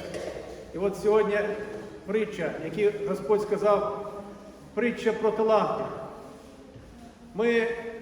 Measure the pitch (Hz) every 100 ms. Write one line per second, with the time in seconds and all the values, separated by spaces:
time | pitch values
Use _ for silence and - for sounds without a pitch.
0 | - - - - - - - 165 196 170
1 | 202 214 196 208 202 208 - - - -
2 | - 214 208 - 156 151 156 165 208 208
3 | 196 190 - 208 208 202 208 196 - -
4 | - - - - - - - - 233 -
5 | 226 220 214 214 220 214 185 - - -
6 | - - - - - - - - - -
7 | - - - 180 233 233 226 - - -